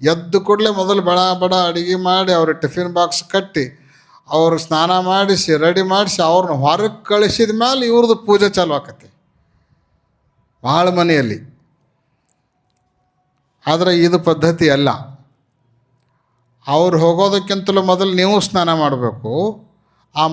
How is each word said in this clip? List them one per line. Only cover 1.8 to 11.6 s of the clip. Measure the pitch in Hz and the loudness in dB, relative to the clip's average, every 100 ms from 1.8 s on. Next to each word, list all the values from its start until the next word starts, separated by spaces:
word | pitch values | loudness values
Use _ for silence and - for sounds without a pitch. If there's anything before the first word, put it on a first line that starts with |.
| 175 | -4
ಮಾಡಿ | 185 180 185 190 | -4 0 0 2
ಅವ್ರ | 170 160 | 2 2
ಟಿಫಿನ್ | 147 143 175 180 | -2 -4 -4 -6
ಬಾಕ್ಸ್ | 175 175 - | -2 -2 -2
ಕಟ್ಟಿ | - 196 190 160 127 - _ _ _ - - | -4 -4 -4 -6 -8 -10 _ _ _ -20 -4
ಅವ್ರು | 151 165 160 | 0 2 0
ಸ್ನಾನ | 160 160 170 185 | -2 -2 0 0
ಮಾಡಿಸಿ, | 185 190 196 185 - 156 | 0 -2 0 0 0 0
ರೆಡಿ | 165 180 | 2 0
ಮಾಡಿಸಿ, | 190 190 202 - | 0 0 -2 0
ಅವ್ರನ್ನ | 160 175 180 143 | 2 2 0 0
ಹೊರಗೆ | 143 170 220 220 | 0 0 -2 -6
ಕಳಿಸಿದ | - 208 208 - 220 220 | -4 0 0 0 -2 0
ಮೇಲೆ | 240 269 240 | -2 0 0
ಇವ್ರದ್ದು | 233 233 226 | 2 2 0
ಪೂಜೆ | 208 202 202 | 2 2 2
ಚಾಲು | 196 170 | 0 -2
ಆಕತಿ | 143 - - - _ _ _ _ _ _ _ _ _ _ _ _ _ _ _ | -2 -6 -20 -20 _ _ _ _ _ _ _ _ _ _ _ _ _ _ _
ಭಾಳ | 123 156 180 | -2 0 0
ಮನೆಯಲ್ಲಿ. | 180 170 151 120 98 - _ | 0 0 0 0 -6 -12 _